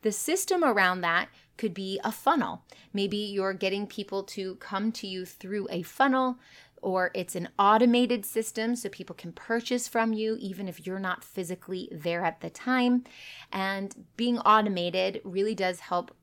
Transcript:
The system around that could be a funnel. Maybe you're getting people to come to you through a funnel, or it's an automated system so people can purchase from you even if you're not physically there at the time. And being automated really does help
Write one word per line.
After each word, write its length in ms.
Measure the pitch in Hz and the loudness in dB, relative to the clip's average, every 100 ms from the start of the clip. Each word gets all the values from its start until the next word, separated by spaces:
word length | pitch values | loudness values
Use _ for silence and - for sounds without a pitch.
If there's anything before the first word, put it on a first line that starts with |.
The 80 | 220 | -2
system 520 | 202 - 359 - 370 | -2 -2 0 2 2
around 380 | 311 208 185 180 | 4 6 4 4
that 280 | 175 170 - _ _ - | 2 2 0 _ _ -6
could 160 | 220 | -6
be 260 | 175 190 196 | -4 -6 -4
a 80 | - | -4
funnel. 540 | 220 - 320 170 - _ - - | 0 2 2 0 -6 _ -20 -10
Maybe 220 | 202 196 208 | -4 -2 -2
you're 380 | 208 196 190 | -4 -2 -2
getting 340 | 185 196 196 202 | 0 -2 -2 -6
people 360 | - 196 196 | -8 -6 -6
to 320 | 196 - 190 185 | -6 -8 -8 -8
come 360 | - 196 214 | -6 -2 -2
to 160 | 226 196 | -4 -8
you 160 | 185 | -8
through 440 | 185 - 185 208 196 | -10 -14 -8 -6 -4
a 140 | 175 | -6
funnel, 540 | 170 - 269 262 262 247 - - - - | -8 2 4 4 2 -2 -12 -20 -20 -8
or 300 | 202 185 180 | -2 0 0
it's 220 | - 175 180 | -2 -6 -6
an 120 | 175 - | -8 2
automated 680 | 202 220 240 240 247 240 196 | 6 8 8 6 4 0 -2
system 500 | - 220 - 220 240 | -4 -4 -4 -2 -2
so 140 | 202 | -6
people 260 | - 170 170 | -10 -14 -12
can 160 | 170 | -14
purchase 560 | 165 - 226 233 247 - | -14 -2 -2 0 -2 0
from 240 | 233 226 | 0 0
you 240 | 220 220 220 | 0 -2 -2
even 260 | 196 185 196 | -6 -8 -8
if 180 | 170 156 | -8 -8
you're 140 | 190 | -6
not 240 | 190 180 | -4 -6
physically 640 | - - 175 180 - 185 - | -8 -8 -6 -8 -8 -8 -8
there 340 | 160 165 170 175 | -6 -2 0 0
at 160 | 165 | -2
the 80 | 170 | -12
time. 560 | - - 254 247 247 247 - - - - | -10 0 2 4 2 0 -18 -20 -18 -10
And 420 | 196 190 196 196 - - - | -4 -4 -4 -6 -12 -20 -4
being 220 | 240 240 | 0 2
automated 840 | - 214 208 185 175 185 185 208 | 6 6 6 0 0 0 0 -2
really 320 | - 185 208 208 | -6 -2 -2 0
does 240 | 185 180 | -2 -2
help 340 | - 175 175 - | -2 -4 -4 -14